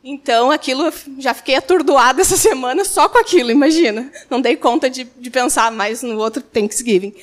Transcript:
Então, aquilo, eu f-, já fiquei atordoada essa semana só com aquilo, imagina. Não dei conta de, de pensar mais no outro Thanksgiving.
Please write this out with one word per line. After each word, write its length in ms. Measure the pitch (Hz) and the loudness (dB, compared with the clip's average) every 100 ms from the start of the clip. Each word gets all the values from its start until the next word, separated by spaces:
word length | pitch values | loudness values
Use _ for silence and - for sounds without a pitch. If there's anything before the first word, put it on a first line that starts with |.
Então, 480 | 254 277 - 233 247 | -14 -10 0 2 2
aquilo, 340 | 294 269 262 | 0 -2 -2
eu 40 | 320 | -2
f-, 260 | - - 269 | -4 -16 -6
já 160 | 254 | -4
fiquei 200 | - - | -4 0
atordoada 680 | 262 262 359 294 277 240 262 | -2 2 0 4 4 4 2
essa 140 | 381 381 | 0 2
semana 460 | 453 262 247 277 | 2 0 -2 -2
só 280 | 392 - 339 | -2 0 2
com 80 | 480 | 2
aquilo, 320 | - 359 240 | 2 2 4
imagina. 600 | 240 285 320 294 214 254 - - | 4 4 4 2 0 -10 -16 -6
Não 100 | 247 | -2
dei 160 | 254 - | 0 0
conta 320 | 262 240 269 | 0 0 -2
de, 160 | 254 | -4
de 260 | 247 _ 247 | -16 _ -6
pensar 400 | 254 254 - 226 | -2 0 0 0
mais 320 | 226 208 233 | -2 -6 -6
no 160 | 247 220 | -6 -4
outro 240 | 220 240 | -4 -4
Thanksgiving. 720 | - 233 214 - 240 190 196 - | -6 -4 -2 -4 0 0 0 -14